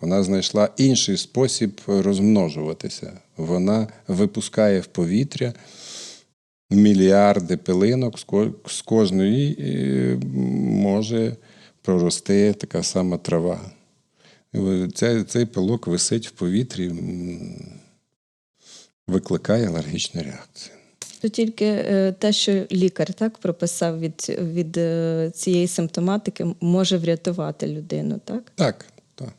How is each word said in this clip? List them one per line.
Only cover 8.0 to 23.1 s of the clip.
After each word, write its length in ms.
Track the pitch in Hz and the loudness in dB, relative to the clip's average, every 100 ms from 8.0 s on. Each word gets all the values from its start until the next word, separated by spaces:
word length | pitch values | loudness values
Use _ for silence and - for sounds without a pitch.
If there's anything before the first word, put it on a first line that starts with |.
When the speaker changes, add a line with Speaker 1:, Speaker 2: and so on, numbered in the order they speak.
| 123 113 | -2 -6
Speaker 1:
з 60 | |
ко-, 260 | - 98 107 - - | -4 0 0 -4 -12
з 160 | - | -12
кожної, 760 | - 113 104 95 98 117 143 - | 0 2 4 2 2 2 0 -2
е, 560 | 143 139 67 135 90 127 135 131 64 - | -4 -2 0 0 0 -2 -2 -2 -2 0
може 720 | - 104 101 101 107 113 113 123 - - - _ | 0 2 2 2 0 -2 -2 -4 -16 -20 -20 _
прорости 680 | - 92 87 - - 101 104 | 0 2 2 0 0 4 4
така 300 | 101 - 92 | 2 -4 -4
сама 360 | 90 95 92 87 | -2 -2 0 -2
трава. 420 | - 87 87 87 95 - _ _ _ _ _ _ _ | -2 0 0 -4 -10 -20 _ _ _ _ _ _ _
І 40 | 110 95 92 92 | -4 0 0 -2
цей, 300 | - 117 117 | 0 0 2
цей 220 | 101 120 117 | 0 -2 -2
пилок 400 | - 95 117 - | 0 0 0 -2
висить 420 | 87 - 117 113 | -2 0 -2 -4
в 20 | |
повітрі, 560 | - 90 98 127 - 90 | -6 -2 0 -2 -4 -6
м, 680 | 85 - 90 87 87 87 - 50 - _ _ _ _ _ _ _ _ _ - - _ - | -6 -6 -6 -8 -10 -12 -14 -16 -20 _ _ _ _ _ _ _ _ _ -20 -20 _ -4
викликає 600 | 92 - 87 - 107 110 | -4 -2 -4 0 0 2
алергічну 540 | 82 76 82 - 87 | -2 -4 -6 -6 -6
реакцію. 520 | 71 65 - - - - _ _ - - | -8 -12 -18 -20 -20 -20 _ _ -18 -6
Speaker 2:
То 80 | 220 | -6
тільки, 360 | 220 226 226 | -2 -2 0
е, 500 | 214 208 - 196 190 185 | 0 0 0 2 2 2
те, 140 | 214 | 0
що 320 | 208 - 196 - | 2 2 0 0
лікар, 400 | 190 185 - 160 | 2 0 2 -4